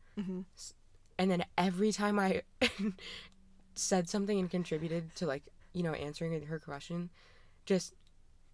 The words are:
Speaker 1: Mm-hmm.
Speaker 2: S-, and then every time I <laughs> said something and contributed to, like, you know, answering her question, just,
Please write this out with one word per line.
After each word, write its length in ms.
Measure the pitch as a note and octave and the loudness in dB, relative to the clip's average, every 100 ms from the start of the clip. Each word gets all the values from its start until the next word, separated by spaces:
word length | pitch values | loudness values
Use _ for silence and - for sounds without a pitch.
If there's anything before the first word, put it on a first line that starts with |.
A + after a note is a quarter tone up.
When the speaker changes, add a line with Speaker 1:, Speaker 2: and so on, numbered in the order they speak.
| - - | -12 -8
Speaker 1:
Mm-hmm. 220 | F#3+ F#3 F#3+ - | -4 -6 -8 -14
Speaker 2:
S-, 180 | - - - - - - | -18 -18 -20 -20 -14 0
and 120 | F#3+ | 2
then 140 | F3 - - | 4 2 2
every 360 | F#3 F3+ G#3+ | 2 2 2
time 260 | G3+ G#3 G#3 | 2 2 2
I 240 | F#3+ F3+ - - | 2 0 -4 0
<laughs> 100 | B3 - G3+ F#3 - - - - - - - | 0 2 -4 -4 -10 -14 -16 -20 -20 -20 -16
said 340 | - - F3 E3+ | -4 2 2 2
something 300 | G#3 G3+ G3+ | 0 2 2
and 120 | F#3 | 2
contributed 640 | F3+ F3 D#3 E3 E3+ E3 - | 0 0 -2 -2 -2 -4 -4
to, 100 | E3 | -2
like, 180 | C#3 - - - | -2 -6 -20 -8
you 100 | F3+ | -2
know, 100 | E3+ | 0
answering 480 | D3+ C#3+ D3 E3 D#3+ D3 | 0 -4 -4 -2 -2 -4
her 120 | D#3+ | -8
question, 520 | - C#3+ - E3+ F3 - - - - - | -8 -10 -6 -6 -6 -10 -20 -20 -20 -20
just, 300 | - F#3 - - - - - - - | 2 2 2 -10 -20 -20 -20 -20 -14